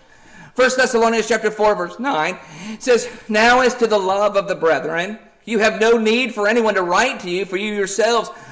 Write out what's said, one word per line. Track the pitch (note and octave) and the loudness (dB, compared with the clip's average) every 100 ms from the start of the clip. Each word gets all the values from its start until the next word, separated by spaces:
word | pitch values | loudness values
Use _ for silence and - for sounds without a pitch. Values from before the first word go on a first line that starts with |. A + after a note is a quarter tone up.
| _ - - - - - | _ -20 -20 -20 -8 0
First | B3+ B3+ | 0 2
Thessalonians | A#3 A3+ A3+ A3+ A3 | 0 2 2 2 0
chapter | A3 G#3+ | 0 -2
four, | G#3+ G#3+ F#3+ | 2 2 2
verse | F3 - | -4 -6
nine | C4+ D#3 E3 F3+ - D#3 G#3 A3 | -4 -2 -2 -6 -14 -16 -14 -6
says, | B3+ A#3 - - - | 0 0 0 -10 -2
"Now | G#3+ A#3 B3+ | 2 4 4
as | B3 B3 | 2 2
to | A3 | 0
the | G#3 | 2
love | F#3 G3 G#3 G3 | 0 0 0 0
of | F#3 | -2
the | E3 | 0
brethren, | D#3+ C#3+ D3 E3 F#3+ A3 - _ - | 0 0 -2 -4 -6 -8 -18 _ -4
you | A3+ | 0
have | G#3+ F#3+ | 0 2
no | A3 A#3 | 2 4
need | A3 A#3+ B3+ | 2 0 -2
for | G#3+ G3+ | -2 0
anyone | A#3 A3 | 2 2
to | G3 | 0
write | F3 F#3 B3+ A3+ | 0 0 0 -4
to | F3+ | -6
you, | F3+ - | -6 -4
for | F#3 | -6
you | G#3+ | -4
yourselves | G#3 F#3+ - A3 A#3 - - - | -4 -4 0 0 0 -2 -10 -20